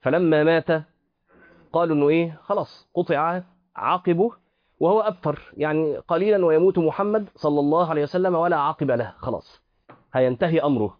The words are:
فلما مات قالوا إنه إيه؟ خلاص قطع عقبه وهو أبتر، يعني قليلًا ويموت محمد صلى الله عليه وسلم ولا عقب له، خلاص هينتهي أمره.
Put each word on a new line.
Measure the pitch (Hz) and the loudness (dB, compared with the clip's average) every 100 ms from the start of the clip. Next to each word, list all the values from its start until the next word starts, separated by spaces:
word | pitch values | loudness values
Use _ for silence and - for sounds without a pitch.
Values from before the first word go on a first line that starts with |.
فلما | 131 156 175 156 | 0 0 2 2
مات | 151 165 151 160 151 _ _ _ _ _ - _ _ | 2 2 0 -4 -4 _ _ _ _ _ -20 _ _
قالوا | 165 170 151 | -2 0 2
إنه | 143 | 2
إيه؟ | 160 170 156 | 2 0 -6
خلاص | - 202 151 - _ | -6 -6 -6 -12 _
قطع | - - 165 160 180 180 _ _ - | -6 -2 -2 -2 -4 -10 _ _ -8
عقبه | 107 175 180 170 220 - _ _ _ _ | -2 -2 0 0 0 -2 _ _ _ _
وهو | 160 208 | 0 2
أبتر، | 214 - 156 147 - - | 0 -4 -6 -6 -10 -6
يعني | 147 151 156 139 | -4 -2 -2 -4
قليلًا | - 165 196 208 175 | -4 -2 2 2 4
ويموت | 156 180 185 | 4 4 2
محمد | 160 147 202 214 202 _ | 0 0 -2 -2 -4 _
صلى | 151 147 | -2 0
الله | 143 160 175 | 2 2 0
عليه | 156 | -2
وسلم | 147 180 185 | -2 -2 0
ولا | 170 170 165 | 0 0 0
عقب | 143 156 143 | -2 -2 -2
له، | - 107 - | -2 -4 -8
خلاص | - 104 - - _ _ _ - _ | -8 -8 -10 -20 _ _ _ -20 _
هينتهي | 131 131 123 175 165 | 0 0 0 0 0
أمره. | 147 131 104 - | 0 -2 -2 -6